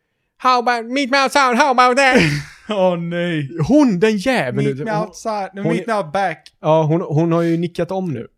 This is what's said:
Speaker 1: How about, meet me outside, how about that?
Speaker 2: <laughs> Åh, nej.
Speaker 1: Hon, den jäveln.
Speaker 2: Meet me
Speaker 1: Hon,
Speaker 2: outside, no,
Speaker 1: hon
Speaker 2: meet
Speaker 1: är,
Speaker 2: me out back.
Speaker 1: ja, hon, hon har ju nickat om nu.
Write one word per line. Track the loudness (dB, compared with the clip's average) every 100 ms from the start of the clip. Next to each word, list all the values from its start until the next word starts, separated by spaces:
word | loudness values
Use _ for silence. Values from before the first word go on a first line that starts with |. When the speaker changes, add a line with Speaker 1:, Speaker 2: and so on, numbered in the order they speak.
| _ _ _ _
Speaker 1:
How | -2 0
about, | 0 -4 -4
meet | -4 0
me | 0
outside, | 2 2 2 2
how | 2
about | 4 4 4
that? | 4 4 2 -2 -8 -18 -6
Speaker 2:
<laughs> | 0
Åh, | 0 0
nej. | -4 -4 -2 -2 -4 -6 2
Speaker 1:
Hon, | 4 4 2
den | 2 0
jäveln. | 0 -2 -2 -2
Speaker 2:
Meet | -2 -2
me | -4
Speaker 1:
Hon, | -4 -4
Speaker 2:
outside, | -8 -8 -6 -8
no, | -6
Speaker 1:
hon | -2
Speaker 2:
meet | -2 -2
Speaker 1:
är, |
Speaker 2:
me | -4
out | -2
back. | -2 -2 -4 -14 _
Speaker 1:
ja, | 0 2
hon, | 2 0
hon | 0 0 2
har | 2
ju | 0 0
nickat | -2 -4 -4
om | -4 -6
nu. | -8 -10